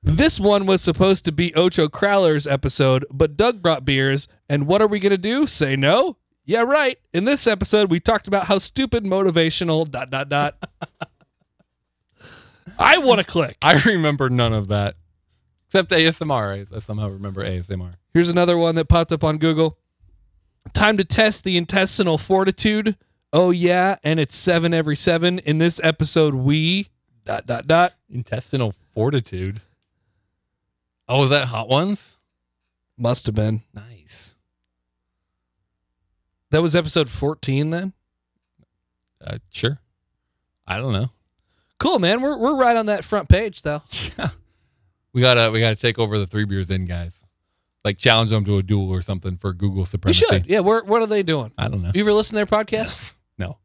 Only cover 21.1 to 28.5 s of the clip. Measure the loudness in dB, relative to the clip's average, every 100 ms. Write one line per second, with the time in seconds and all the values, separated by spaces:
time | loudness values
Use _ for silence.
21.1 | 2 0 0 -2 -2 0 -2 -2 0 0
22.1 | 0 0 0 0 0 0 0 -2 -6 _
23.1 | _ _ 2 2 2 2 2 0 -2 -2
24.1 | 0 -2 -4 0 0 2 0 -2 -2 0
25.1 | 0 0 -2 -2 0 0 0 -2 -2 -2
26.1 | 2 2 2 0 0 0 -2 -4 _ _
27.1 | _ -8 -8 -6 -8 0 2 2 _ _
28.1 | -12 -8 -8 -4